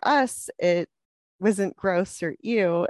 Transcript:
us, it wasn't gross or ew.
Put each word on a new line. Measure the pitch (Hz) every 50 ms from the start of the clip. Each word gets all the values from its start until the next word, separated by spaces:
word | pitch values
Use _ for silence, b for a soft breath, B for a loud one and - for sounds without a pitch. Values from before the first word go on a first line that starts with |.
| -
us, | - 294 285 254 240 - - - - - -
it | - 175 175 175 - - _ _ _ _ _ _ _ _ _ _
wasn't | 185 220 202 196 196 180 -
gross | - - 196 180 175 190 - - -
or | 175 160 - -
ew. | - 220 240 220 190 175 170 170 175